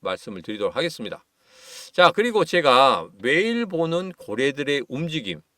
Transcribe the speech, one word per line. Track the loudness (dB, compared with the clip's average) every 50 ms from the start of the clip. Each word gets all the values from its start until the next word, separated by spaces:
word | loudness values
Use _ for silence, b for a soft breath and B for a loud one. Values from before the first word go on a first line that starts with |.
말씀을 | -8 -8 -8 -8 -10 -12 -14 -12
드리도록 | -10 -10 -6 -4 -4 -4 -2
하겠습니다. | -4 -4 -4 -6 -10 -12 -12 -12 -14 _ _ _ B B B B B B B B B B B
자, | 2 4 4 4
그리고 | 4 2 0 0 0 0 0
제가 | 2 0 2 4 6 6 8 8 6 4 2 -2 -8 -12 -6
매일 | -2 0 0 2 0 0 -2 -4 -4
보는 | -4 -4 -4 -2 -2 -2 -4 -6 -8 -12
거래들의 | -16 -14 -8 -4 -2 -2 -2 -2 -4 -4 -2 -2 -4 -4 -6
움직임, | -6 -6 -6 -6 -6 -6 -8 -8 -10 -12 -14 _ _